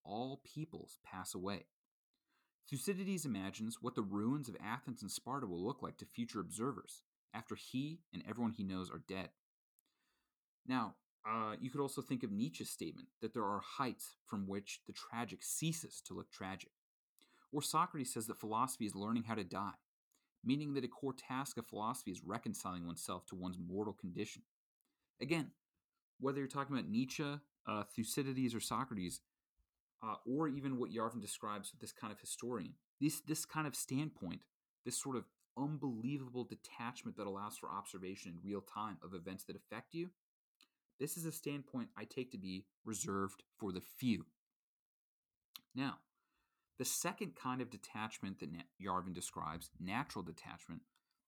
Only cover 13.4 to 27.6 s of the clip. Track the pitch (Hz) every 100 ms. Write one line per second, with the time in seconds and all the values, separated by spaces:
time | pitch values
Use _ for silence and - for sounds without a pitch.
13.4 | 101 101 - - 131 - - - - 107
14.4 | 95 98 101 - - - - 117 - 175
15.4 | - - 160 160 - - - 90 - -
16.4 | 95 92 - _ _ _ _ _ - _
17.4 | _ 147 143 156 175 160 127 - 113 -
18.4 | 110 110 131 - 107 95 104 117 110 107
19.4 | 90 87 101 - _ _ _ _ _ _
20.4 | - 139 151 139 123 - 139 127 - 131
21.4 | 139 - - 104 110 123 - 90 87 110
22.4 | 113 - 98 90 87 85 - 90 - 95
23.4 | 90 90 87 95 107 98 95 85 107 -
24.4 | - _ _ _ _ _ _ - 131 165
25.4 | 131 - _ _ _ _ _ - 127 139
26.4 | 139 139 135 135 85 110 131 - 147 147
27.4 | - _